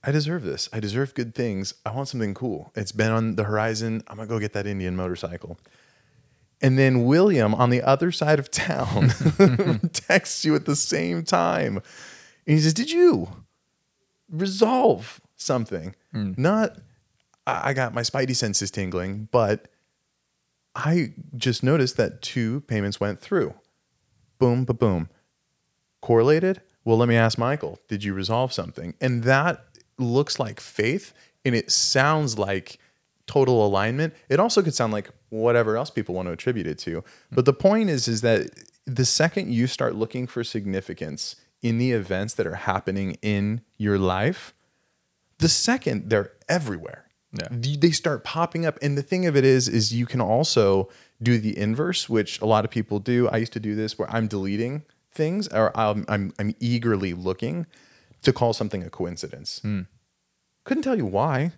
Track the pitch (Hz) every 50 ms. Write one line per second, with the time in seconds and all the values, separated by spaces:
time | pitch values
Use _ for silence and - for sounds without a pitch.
0 | - 135 139 151 147 151 170 180 120 85 67 - - - - 110 104 101 101 123
1 | 139 135 - - 120 117 110 - 123 117 101 95 98 95 - _ _ 107 107 131
2 | 139 131 - 127 110 101 98 - 127 123 98 73 - - _ 110 104 - - -
3 | 110 110 113 113 113 113 101 95 107 101 104 107 107 113 113 107 113 113 110 113
4 | - - - 104 113 104 117 110 104 104 - 104 98 104 101 98 92 92 90 92
5 | 92 90 90 - - 82 87 85 - 80 85 - _ _ _ _ _ _ _ _
6 | _ _ _ _ _ _ _ _ _ _ _ _ - 135 131 131 135 135 131 123
7 | 117 120 147 165 190 208 185 135 110 107 110 113 127 120 120 123 - 131 135 135
8 | 165 180 170 - 156 147 156 147 135 - - - - - - - - - - -
9 | 151 127 110 - - 160 151 - 196 180 123 208 202 156 120 104 - 165 - -
10 | - - 175 190 - - - - - 160 151 147 143 - 143 143 - - - 156
11 | 165 175 175 170 160 - - 175 170 170 175 175 - 120 104 92 - - - -
12 | - - - - - - _ _ _ - 151 156 151 160 156 185 247 311 330 349
13 | 359 359 277 98 85 - - - - _ _ _ _ _ _ _ _ _ _ _
14 | _ _ _ _ _ _ 170 156 190 196 190 196 226 214 262 254 247 226 135 92
15 | 107 - - - _ _ _ _ - - 139 123 113 - 101 85 78 92 98 _
16 | _ _ - 113 104 98 92 123 131 170 202 220 220 - - - - _ _ _
17 | _ _ _ _ _ _ _ _ _ 135 131 - - 135 135 131 127 117 - 120
18 | 117 - - 135 135 123 127 - 120 107 95 - 101 98 - - 98 92 90 90
19 | 90 92 98 104 110 - - 123 113 101 107 107 - - _ _ _ _ _ _
20 | _ _ _ _ _ _ _ _ _ _ _ _ _ _ _ - - 151 165 175
21 | 147 110 - - - - - 123 - 131 117 - - 127 151 160 131 123 - -
22 | 113 - - - - - - 127 117 110 117 147 147 - 117 107 101 101 92 -
23 | 101 101 98 - - - - 175 110 - - _ _ _ _ _ _ _ _ _
24 | _ _ _ _ _ _ _ _ 131 123 120 123 127 - 120 110 123 110 92 85
25 | 82 85 _ _ _ _ _ _ _ _ _ _ _ _ _ _ _ _ _ _
26 | - - 120 113 113 135 151 160 180 190 190 - _ _ _ _ _ 113 113 113
27 | 120 120 117 117 113 113 - - 117 123 143 147 - 73 - - _ _ 110 101
28 | 104 101 95 95 95 95 113 120 131 127 - - 80 - - - 76 87 - _
29 | 135 127 123 117 110 123 135 135 151 175 - - - _ _ _ _ _ _ -
30 | 127 120 117 131 147 - - - 127 107 107 - - - - - 104 117 147 196
31 | - - _ _ _ _ _ _ _ 135 120 113 - - - - - - - 135
32 | 131 147 156 156 151 135 110 104 101 98 98 95 92 - - _ _ _ _ _
33 | _ _ _ _ _ - - 143 135 127 127 117 107 104 98 95 101 110 120 139
34 | 156 160 160 - _ _ 135 147 202 240 - 214 190 165 139 - 123 110 107 104
35 | 98 - - _ _ _ 110 110 110 120 120 120 113 107 107 117 139 - - 120
36 | 104 - 90 92 92 90 85 85 - - 123 110 87 82 76 - - 87 82 82
37 | - - - _ _ _ - - 123 139 135 - - 190 208 220 226 196 156 127
38 | 117 117 113 107 110 117 113 101 - - - - - _ _ _ _ - 127 117
39 | 127 120 - - 160 170 - 202 190 - 120 113 120 127 - - 131 117 - 104
40 | 110 110 - 127 123 123 - 123 117 - - 113 101 98 95 95 92 - 90 -
41 | - - - - - - - _ _ _ _ _ - 120 113 117 123 131 120 110
42 | 95 87 98 92 101 110 - - 104 85 82 92 - - 92 98 - - 95 98
43 | 98 95 - - - 107 104 101 101 104 107 117 _ _ _ _ 107 104 101 98
44 | 95 92 90 92 104 147 185 - - - _ _ _ _ _ _ _ _ _ _
45 | _ _ _ _ _ _ _ _ 156 165 - - - - 240 262 - - 120 104
46 | 85 98 113 104 101 - _ _ _ - 160 180 151 120 95 80 80 - - -
47 | _ _ _ _ _ _ - - - - 123 117 117 135 147 143 151 170 151 -
48 | - 170 147 113 - - - 160 170 170 - 165 165 160 147 - 139 143 143 143
49 | 139 - 190 185 185 170 147 139 131 135 131 131 120 - - 117 104 104 117 120
50 | 123 113 - - 117 92 110 127 160 - - 123 107 98 98 98 95 - - -
51 | - _ _ _ 113 117 120 113 107 107 - - 104 107 113 127 156 180 180 -
52 | - - 117 110 104 - - - - 107 110 107 107 110 - 117 110 - 104 104
53 | 98 - 120 120 123 113 - 113 117 113 - 117 107 107 104 107 107 107 - -
54 | - - - 113 113 107 107 101 95 98 101 104 113 123 139 151 151 _ _ _
55 | _ _ _ - 156 156 175 208 202 - - 107 110 98 - 110 113 107 107 107
56 | - - 107 101 98 95 - - 104 104 110 _ 123 120 120 120 117 117 110 95
57 | 98 95 85 87 92 95 92 - - 117 165 175 165 _ _ _ _ _ _ _
58 | _ _ _ _ - 135 123 - 123 117 110 - 113 104 - 98 90 87 - -
59 | 92 87 87 - - - - 69 73 - - - - 104 104 98 92 - _ _
60 | _ _ _ _ _ _ _ _ _ _ _ _ _ - 269 311 - 269 254 214
61 | 127 98 95 98 127 160 143 131 147 175 -